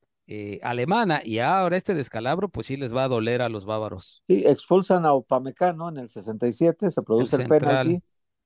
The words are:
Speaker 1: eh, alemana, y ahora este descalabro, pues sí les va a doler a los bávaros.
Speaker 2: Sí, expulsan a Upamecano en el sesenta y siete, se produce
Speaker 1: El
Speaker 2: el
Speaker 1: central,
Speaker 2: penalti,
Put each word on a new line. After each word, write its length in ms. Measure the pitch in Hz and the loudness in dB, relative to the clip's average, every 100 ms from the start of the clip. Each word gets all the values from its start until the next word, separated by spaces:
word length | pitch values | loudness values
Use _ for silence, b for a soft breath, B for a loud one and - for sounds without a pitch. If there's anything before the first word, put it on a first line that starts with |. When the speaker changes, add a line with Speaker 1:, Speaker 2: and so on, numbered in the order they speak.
| _ _ - | _ _ -16
Speaker 1:
eh, 320 | 104 104 98 | -12 -10 -8
alemana, 600 | 123 120 131 220 214 147 | -6 -4 0 0 0 -2
y 140 | 117 110 | -2 -2
ahora 380 | 131 190 180 180 | 0 2 0 -2
este 180 | 196 | -2
descalabro, 560 | 170 123 113 120 170 202 | -4 -4 -6 -4 -4 -4
pues 160 | 123 117 | -6 -8
sí 100 | 135 | -6
les 180 | 131 | -4
va 100 | 123 | -2
a 40 | 131 | 0
doler 320 | 120 113 123 | 0 0 0
a 80 | 120 | -2
los 160 | 107 | -4
bávaros. 600 | 98 110 107 98 - _ - | -6 -6 -6 -10 -16 _ 0
Speaker 2:
Sí, 180 | 190 | 4
expulsan 640 | - 139 - 185 185 185 160 | 4 2 2 2 4 2 4
a 80 | |
Upamecano 760 | 139 - 131 131 - 180 160 170 | 2 2 -2 -2 -2 0 0 -8
en 100 | 151 | -10
el 100 | 120 | -12
sesenta 380 | 110 98 110 120 | -12 -8 -2 -2
y 40 | |
siete, 380 | 113 165 160 196 | 2 2 2 0
se 100 | - | -2
produce 360 | 107 110 123 135 | 2 2 2 0
Speaker 1:
El 60 | |
Speaker 2:
el 60 | 123 | 4
Speaker 1:
central, 380 | 156 147 131 143 | 4 4 2 2
Speaker 2:
penalti, 180 | 180 - _ _ _ | 0 -4 _ _ _